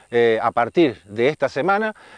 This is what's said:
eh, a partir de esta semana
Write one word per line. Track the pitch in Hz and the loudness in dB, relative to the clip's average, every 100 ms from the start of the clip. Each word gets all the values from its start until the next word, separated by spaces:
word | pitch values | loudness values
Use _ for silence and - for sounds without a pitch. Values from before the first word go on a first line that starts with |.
| - | -4
eh, | 120 117 110 | 0 2 2
a | 113 | 0
partir | 117 117 - 156 104 - | -2 -2 2 0 0 -10
de | 104 127 | -2 -2
esta | 151 135 | 0 -4
semana | 143 175 196 220 - - | -2 -2 0 -2 -8 -18